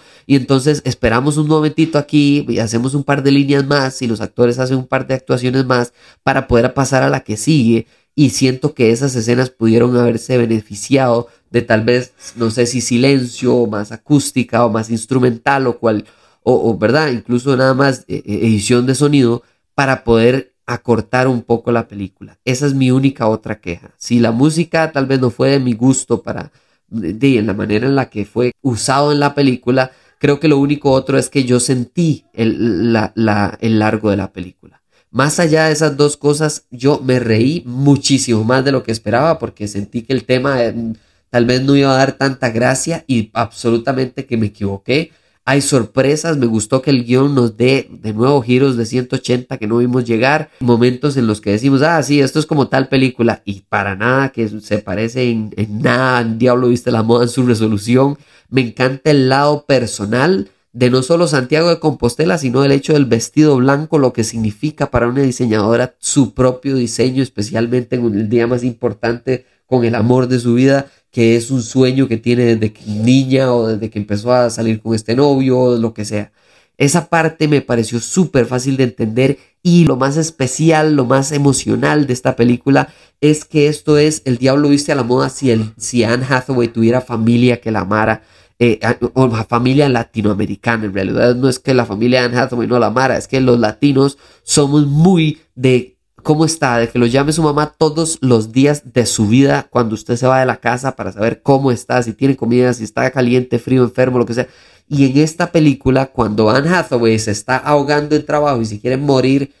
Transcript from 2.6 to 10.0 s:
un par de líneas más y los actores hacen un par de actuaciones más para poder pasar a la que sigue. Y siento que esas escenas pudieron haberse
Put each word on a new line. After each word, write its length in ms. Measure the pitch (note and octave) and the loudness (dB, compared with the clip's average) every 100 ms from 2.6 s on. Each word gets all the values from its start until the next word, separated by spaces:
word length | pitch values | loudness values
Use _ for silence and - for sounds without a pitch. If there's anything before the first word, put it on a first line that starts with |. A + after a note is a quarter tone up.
| A2 A2+ C3 | -2 -2 -2
un 100 | C#3+ | -2
par 180 | C#3 C#3 | -4 -2
de 100 | C3+ | 2
líneas 340 | C#3 C#3 C#3 C3+ | 2 2 0 0
más 340 | C#3+ C3+ - | -2 -2 -4
y 60 | A#2+ | -6
los 140 | G#2+ | -4
actores 380 | G#2+ - A#2+ A#2+ | -6 0 0 0
hacen 200 | B2+ C3 | -2 -4
un 80 | B2+ | -4
par 200 | C3 C3 | -6 -4
de 80 | |
actuaciones 520 | C3 - B2+ B2+ C3 B2+ | -6 -2 -2 0 0 0
más 260 | B2 A#2+ _ - _ | 0 -2 _ -20 _
para 260 | - C3+ - | -2 -2 0
poder 240 | B2 B2 | 2 2
pasar 300 | - B2+ C3 | 0 0 0
a 80 | C3+ | 0
la 100 | C#3 | -2
que 160 | - G#2+ | -6 -6
sigue. 500 | - D#3 A#2 A2+ - _ _ | 0 2 4 2 -2 _ _
Y 160 | - C#3 | 0 0
siento 440 | - C3 B2+ D3+ | 2 -2 0 -4
que 160 | - A2+ | 0 2
esas 240 | A#2 C#3 | 2 -2
escenas 360 | B2 A2+ A#2+ B2 | -2 0 0 -2
pudieron 460 | - A2+ A2+ B2 | -2 2 4 2
haberse 420 | B2 | 2